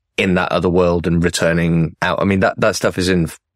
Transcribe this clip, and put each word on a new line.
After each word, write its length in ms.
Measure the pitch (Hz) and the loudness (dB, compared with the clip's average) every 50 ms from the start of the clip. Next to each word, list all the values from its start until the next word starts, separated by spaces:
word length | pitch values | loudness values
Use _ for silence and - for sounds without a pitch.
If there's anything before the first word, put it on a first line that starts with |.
| _ _ _ | _ _ _
in 200 | - 104 95 90 | -2 0 0 0
that 160 | 90 90 - | 0 0 0
other 180 | - 90 87 90 | -2 0 0 0
world 380 | 85 90 90 87 87 87 80 | 2 2 2 2 0 0 0
and 160 | 92 85 85 85 | 0 0 0 0
returning 720 | 87 - - 90 82 85 85 82 85 85 82 80 80 - - 87 | 0 0 0 0 0 0 0 0 0 0 0 0 -2 -4 -4 -4
out. 180 | 90 87 - | -2 -2 -2
I 40 | - | 0
mean, 140 | 98 98 95 | 0 0 2
that, 180 | 104 107 - - | 0 0 0 0
that 140 | 117 107 92 | 0 0 0
stuff 240 | - - 110 - 95 | 0 -2 -2 -2 -2
is 100 | 90 92 | 0 0
in 140 | 92 90 82 | 0 0 0
f-, 160 | 76 - - _ _ _ | -2 -6 -12 _ _ _